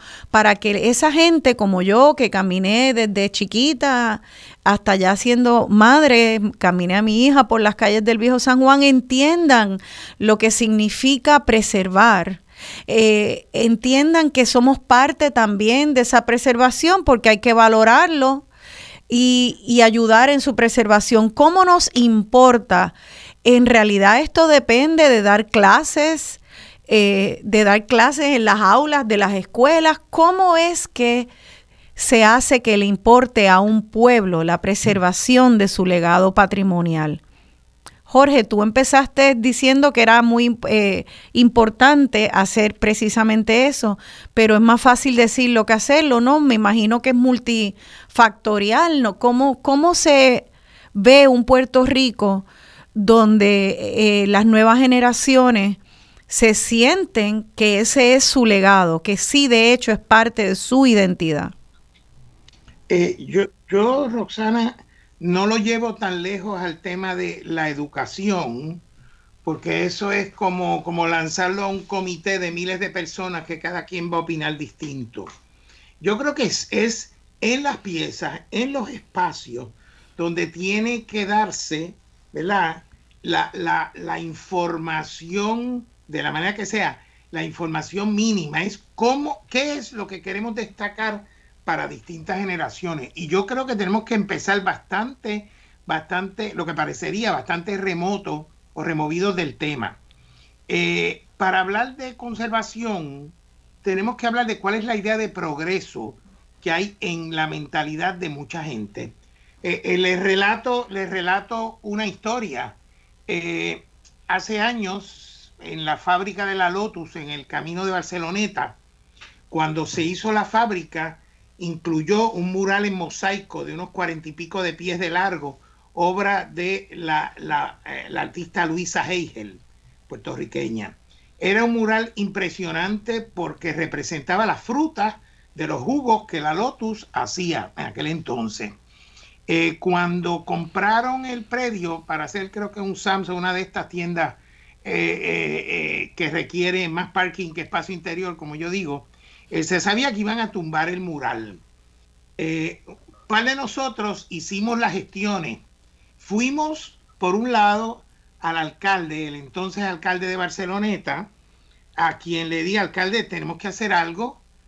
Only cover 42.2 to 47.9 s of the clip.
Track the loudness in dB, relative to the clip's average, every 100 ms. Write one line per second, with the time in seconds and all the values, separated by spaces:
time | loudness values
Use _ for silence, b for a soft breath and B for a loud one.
42.2 | 0 0 0 0 0 0 -2 0 0 0
43.2 | 2 2 2 2 2 0 -4 -4 B B
44.2 | B 2 4 6 6 6 4 4 2 2
45.2 | 2 2 2 2 2 0 2 2 4 2
46.2 | 4 4 4 2 2 2 0 0 0 2
47.2 | 2 2 0 -2 -2 -6 -18